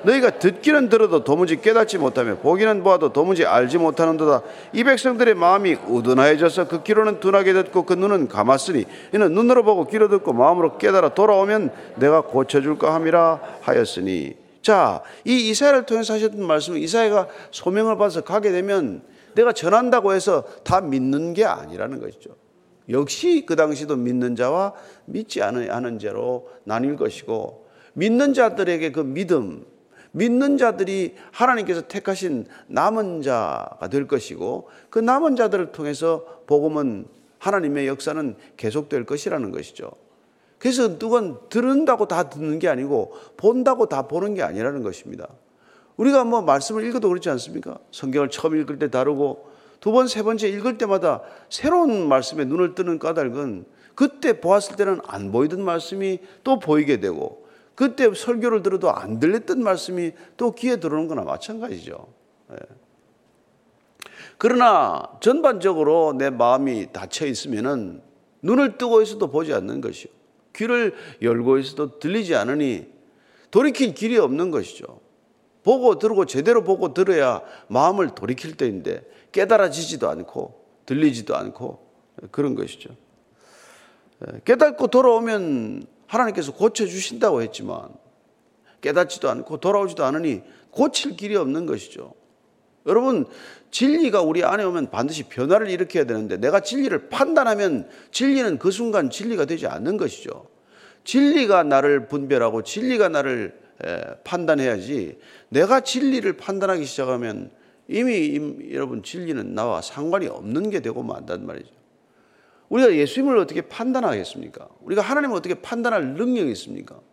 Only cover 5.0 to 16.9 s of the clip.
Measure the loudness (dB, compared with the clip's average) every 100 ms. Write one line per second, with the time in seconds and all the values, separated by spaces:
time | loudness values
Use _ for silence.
5 | 2 4 4 6 4 4 2 0 0 0
6 | 4 6 6 6 4 2 -2 -4 2 2
7 | 2 0 2 4 4 2 2 -2 0 0
8 | 2 0 0 0 4 4 2 -2 -4 -12
9 | -4 2 2 4 4 6 6 2 0 2
10 | 4 4 2 4 4 6 2 2 2 4
11 | 4 4 6 6 4 2 -2 -6 -16 0
12 | 4 4 4 0 2 2 0 0 0 2
13 | 2 4 4 2 -6 -8 0 2 2 -2
14 | -4 -4 -6 -12 _ _ 2 4 4 0
15 | -10 -10 0 0 0 2 4 4 2 -4
16 | -2 -2 -2 -4 0 0 0 -6 -2